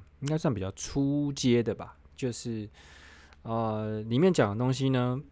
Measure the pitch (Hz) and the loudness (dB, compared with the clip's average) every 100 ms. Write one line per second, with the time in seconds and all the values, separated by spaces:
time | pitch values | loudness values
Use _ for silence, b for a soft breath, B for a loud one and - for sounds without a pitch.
0 | - - 135 156 160 98 92 - - 139 | -18 -10 -4 0 0 0 -4 -8 -6 -2
1 | 139 147 147 139 131 120 110 95 - - | 0 0 -2 0 4 4 2 -4 -10 -18
2 | - - 127 113 123 110 104 B B B | -20 -6 -6 -4 -6 -6 -8 B B B
3 | B B B B 120 113 110 107 107 107 | B B B B -6 -2 -2 -2 -4 -4
4 | 110 120 185 160 107 101 127 131 135 127 | 0 4 4 6 2 2 0 2 2 2
5 | 123 127 - | 0 -2 -8